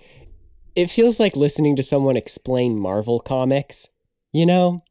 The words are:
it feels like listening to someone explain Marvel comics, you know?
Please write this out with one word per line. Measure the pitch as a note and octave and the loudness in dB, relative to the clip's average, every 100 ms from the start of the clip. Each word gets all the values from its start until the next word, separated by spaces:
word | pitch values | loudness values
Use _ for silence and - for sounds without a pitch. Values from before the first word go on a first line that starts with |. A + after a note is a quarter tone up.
| - - - - _ - - - | -20 -20 -20 -20 _ -20 -8 -4
it | F3+ | -2
feels | - A#3 A3+ | 2 2 4
like | G#3 C#3 | 0 2
listening | D3 - D3 C3+ | 0 2 0 0
to | |
someone | C3 C#3+ C#3 A#2+ | 0 0 0 -2
explain | - - - B2+ B2 A2 | -4 -8 -4 -2 0 -2
Marvel | F#2+ G2+ A2 A#2 | -2 -4 -2 -4
comics, | - C3 B2+ C#3 - - - _ _ _ _ | -2 -2 0 -2 -4 -10 -12 _ _ _ _
you | D3+ E3+ | 0 2
know? | F3+ F3+ F3 _ | 4 2 -2 _